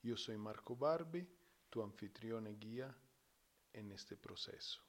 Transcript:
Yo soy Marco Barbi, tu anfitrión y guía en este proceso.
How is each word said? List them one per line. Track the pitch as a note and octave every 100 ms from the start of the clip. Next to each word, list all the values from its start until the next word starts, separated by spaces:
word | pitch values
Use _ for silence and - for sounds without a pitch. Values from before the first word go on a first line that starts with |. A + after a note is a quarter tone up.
Yo | A#2+ A2
soy | - A2
Marco | G#2+ G#2+ - B2
Barbi, | D3 E3 D#3+ F3 F3+ - - - -
tu | A#2
anfitrión | G#2 G2+ G2+ - A2+ A2+ G#2+
y | G#2
guía | G#2+ A#2 C3 C3 - - - - - - _
en | - G#2
este | G2+ - F2+
proceso. | - F#2 - - - -